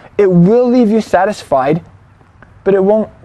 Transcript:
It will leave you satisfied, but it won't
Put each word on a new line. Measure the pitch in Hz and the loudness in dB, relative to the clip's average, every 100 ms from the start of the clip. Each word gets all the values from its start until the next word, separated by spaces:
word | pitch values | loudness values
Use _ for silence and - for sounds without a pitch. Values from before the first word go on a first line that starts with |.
| - - | -8 -2
It | 196 | 0
will | 175 175 240 247 | 2 2 2 2
leave | 254 220 | 0 0
you | 220 | -2
satisfied, | - 180 202 202 - 135 139 165 - - _ _ _ _ - - | -2 -2 -2 -6 -6 -4 -2 -4 -8 -20 _ _ _ _ -20 -10
but | 190 | -2
it | 190 | 0
won't | 190 214 202 - | 0 -2 -4 -12